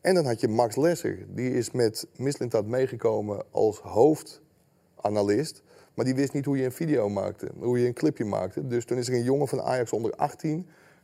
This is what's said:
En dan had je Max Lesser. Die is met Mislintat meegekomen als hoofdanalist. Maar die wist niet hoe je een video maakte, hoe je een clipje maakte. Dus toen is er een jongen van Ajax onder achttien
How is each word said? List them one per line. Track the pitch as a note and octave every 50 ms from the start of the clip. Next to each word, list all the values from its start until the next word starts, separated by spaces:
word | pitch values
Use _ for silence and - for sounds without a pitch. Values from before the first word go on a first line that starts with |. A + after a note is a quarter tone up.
En | - F3 F#3+
dan | F3+ D3+
had | C3 A#2 A2
je | -
Max | A#2 G#2+ A#2 B2 A2+ G#2
Lesser. | C3 C#3+ E3+ F3 - - G#2 F#2+ F#2 G2+
Die | G2 F#2+ G2+ B2 B2+ B2+
is | B2+ A2+ -
met | - B2+ A#2 A2 - - - - _
Mislintat | - B2 C#3 C#3+ - C3 A#2+ - A2 G2+
meegekomen | G#2+ A#2+ B2+ C3 B2+ A#2+ A2+ - A2+ A2 G#2+ G#2 G#2 G2+ G2 - _
als | _ G2+ G#2 A2 G#2 - - G2 F2+ G#2 B2 D#3 D#3 - - - - - _ _ _ _ _ _ _ _ _ _ _
hoofdanalist. | - - G#2+ G#2 G#2 G2+ G2+ G#2 A#2 D#3 D#3 - - _ _ - - - _ _
Maar | - A2+
die | B2+ C3
wist | B2+ C#3+ C3 -
niet | D3 C#3
hoe | C#3+ C#3
je | C3+ C3
een | B2+
video | B2 - E3+ D#3 D3+ B2+ G#2+ G#2
maakte, | G#2 G2 G2 F#2+ - - - - - -
hoe | F2+ A#2+ B2 B2
je | B2
een | B2 A#2
clipje | - - D#3 D3 - A#2+
maakte. | G#2 G2+ G2+ F#2 F#2+ - - C#3+
Dus | B2+ A#2+ A#2+ A#2
toen | - B2
is | B2+ A#2+
er | A#2+ B2+
een | A#2+ A#2+
jongen | B2+ C3+ C#3+ C#3+
van | B2+ - C3
Ajax | - - B2+ B2+ A#2+ -
onder | - G#2+ A#2 A2 -
achttien | - - D3 - - - D#3 D3+ E3 F#3 - - - - - _ _